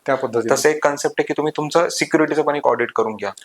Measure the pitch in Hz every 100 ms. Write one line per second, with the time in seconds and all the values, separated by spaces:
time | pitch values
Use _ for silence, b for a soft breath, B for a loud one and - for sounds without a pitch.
0 | - 131 127 117 113 131 151 151 147 143
1 | 147 - 147 147 151 156 151 170 175 -
2 | 151 160 151 147 147 147 127 120 117 -
3 | 110 104 101 -